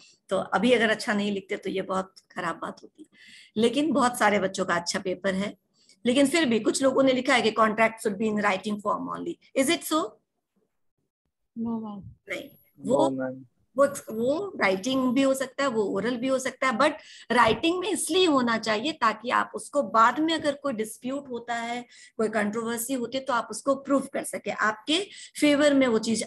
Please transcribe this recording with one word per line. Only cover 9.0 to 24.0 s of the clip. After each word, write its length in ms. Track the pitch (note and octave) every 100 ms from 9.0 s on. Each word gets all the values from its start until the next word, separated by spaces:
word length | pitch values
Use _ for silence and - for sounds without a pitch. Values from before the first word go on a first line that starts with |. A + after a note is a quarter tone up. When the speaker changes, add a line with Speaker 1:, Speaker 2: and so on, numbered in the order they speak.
| F3
Speaker 1:
only। 260 | E3+ F3 - _ B3+
Is 80 | C4+
it 140 | E4+
so? 220 | - D#4 G4 - _ _ _ _ _ _ _ _ _ _ _ _ _ A#3
Speaker 2:
No, 240 | A3+ A3+
ma'am। 200 | A3 G3+ - - -
Speaker 1:
नहीं, 220 | F3+ - - _ _
वो 320 | G3 C#4 C#4
Speaker 3:
No, 80 | C4
मैम। 280 | C3 C3 - _ _ B3
Speaker 1:
वो, 100 | C#4 C#4 -
वो 420 | A3 A#3+ D4+ G4+ -
writing 580 | G3+ F#3+ G#3+ C4 B3+
भी 80 | B3
हो 120 | C4+
सकता 280 | C4+ B3+ -
है, 60 | C#4
वो 140 | A3
ओरल 340 | G3+ G3 A3 B3
भी 120 | C4
हो 100 | C4
सकता 300 | B3+ - C4
है, 100 | A#3
but 140 | D4+ D4 - - -
writing 480 | A#3+ A3+ A3 E4 F4+
में 80 | F4+
इसलिए 380 | F4 - F4+ F#4
होना 320 | C#4 A#3+ A3+
चाहिए 340 | A3 G#3+ C#4+
ताकि 380 | D#4+ A3+ G#3+ A#3+
आप 220 | G#3+ G#3
उसको 280 | G#3+ - C#4+
बाद 380 | A#3+ A3 A#3 B3+
में 140 | D#4+
अगर 200 | D#4+ D4+
कोई 180 | C#4 C#4
dispute 560 | G#3+ A3 - B3 C#4 C#4
होता 260 | A#3 A#3
है, 320 | A#3 A#3 A#3+ A#3+ - - -
कोई 120 | A3
controversy 680 | G#3+ G#3 G#3+ A3+ A#3 A3+
होती 240 | C4+ A#3 C4+
है, 60 |
तो 80 | C4
आप 160 | A#3+ A3+
उसको 240 | G#3+ C#4
prove 340 | C4+ - C#4